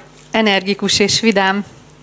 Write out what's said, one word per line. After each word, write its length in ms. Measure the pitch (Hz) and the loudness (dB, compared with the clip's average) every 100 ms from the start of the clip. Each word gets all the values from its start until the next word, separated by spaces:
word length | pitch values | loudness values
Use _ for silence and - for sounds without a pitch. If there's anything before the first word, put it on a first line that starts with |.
| - - - | -16 -20 -6
energikus 680 | 226 220 196 185 196 196 - | -2 2 0 -2 -4 -2 0
és 220 | 202 - | 0 0
vidám 440 | 226 196 190 196 208 - - - | 0 2 0 -2 -6 -14 -20 -20